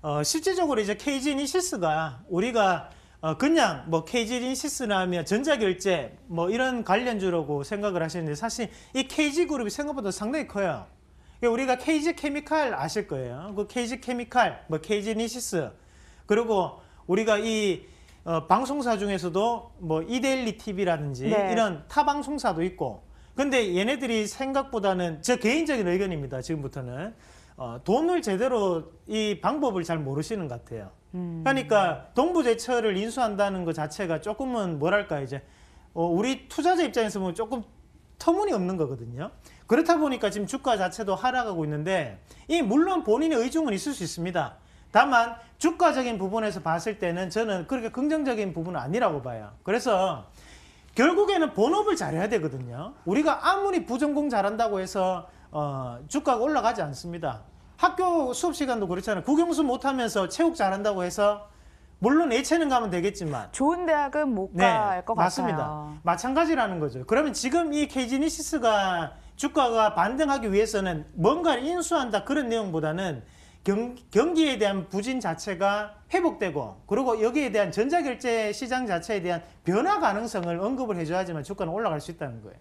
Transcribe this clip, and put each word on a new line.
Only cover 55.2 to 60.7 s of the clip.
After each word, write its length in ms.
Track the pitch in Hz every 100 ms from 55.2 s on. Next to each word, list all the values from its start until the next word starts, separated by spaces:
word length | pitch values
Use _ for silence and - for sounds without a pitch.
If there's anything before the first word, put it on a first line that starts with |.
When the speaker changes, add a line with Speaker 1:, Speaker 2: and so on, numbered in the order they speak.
| - - -
Speaker 1:
어, 480 | 156 147 135 127 120 147
주가가 340 | 294 - 233
올라가지 400 | 262 294 226 220
않습니다. 580 | 151 131 170 170 156 113 - - - -
학교 560 | 359 359 370 339 262
수업 220 | 247 349 -
시간도 320 | 269 233 185
그렇잖아요. 360 | 180 208 196
국영수 400 | 196 294 339 294
못하면서 680 | 285 247 269 262 226 214 180
체육 260 | - 330 330
잘한다고 480 | 196